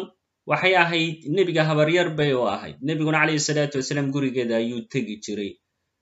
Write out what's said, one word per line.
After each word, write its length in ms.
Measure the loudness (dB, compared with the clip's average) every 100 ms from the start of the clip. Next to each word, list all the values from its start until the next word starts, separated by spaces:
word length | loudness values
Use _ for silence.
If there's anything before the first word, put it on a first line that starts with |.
| -4 _ _ _ -4
waxay 280 | 0 4 4
ahayd 480 | 4 2 -2 -4 -2
nebiga 320 | 0 2 2
habaryar 440 | 2 2 4 2 0
bay 180 | 0 0
u 100 | 2
ahayd. 320 | 0 -2 -6 -8
Nebiguna 360 | -4 -2 0 2
calayhi 220 | 2 0
salaatu 380 | 0 0 0 -2
wassalaam 320 | -4 -2 -2
gurigeeda 440 | -2 -2 -2 0 0
ayuu 280 | -2 -4
tegi 320 | -6 -4 -4 -8
jiray 360 | -8 -8 -8 -10 _ _ _ _